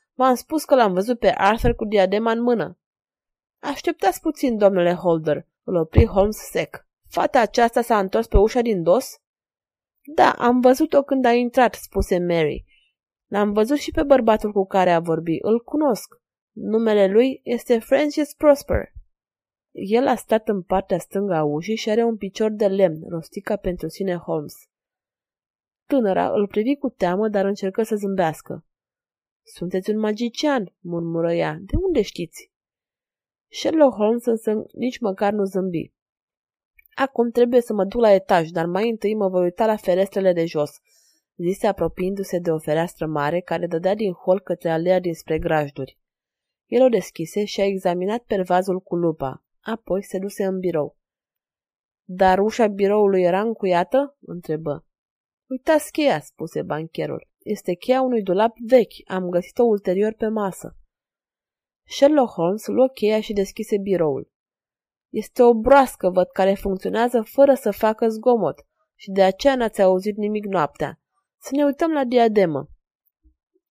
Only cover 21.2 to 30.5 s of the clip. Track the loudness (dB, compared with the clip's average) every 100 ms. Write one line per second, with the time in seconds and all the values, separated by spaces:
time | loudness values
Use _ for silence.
21.2 | -2 -2 0 -2 -4 -6 -2 0 0 -2
22.2 | -8 -4 -4 0 0 4 2 2 -8 -10
23.2 | -10 -12 -6 -4 -4 -6 -8 -6 -4 -4
24.2 | -4 -6 -6 -14 _ _ _ _ _ _
25.2 | _ _ _ _ _ _ _ 0 2 0
26.2 | 0 0 -2 -2 -2 -2 -4 -2 -2 0
27.2 | 0 0 -2 -2 -4 -4 -4 -4 -4 -2
28.2 | -2 -2 -12 -16 -16 _ _ _ _ _
29.2 | _ _ _ -12 -6 -4 -4 -2 -2 -2
30.2 | -6 -4 -2